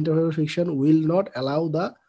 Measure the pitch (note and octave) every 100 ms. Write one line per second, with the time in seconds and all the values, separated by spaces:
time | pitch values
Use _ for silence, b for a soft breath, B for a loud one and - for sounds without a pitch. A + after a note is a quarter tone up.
0 | D#3 D#3+ E3 D#3 D3+ - F3 C#3 C#3+ D#3+
1 | D#3 F3+ G3 B2 C3+ D3+ E3 D#3+ G#3 -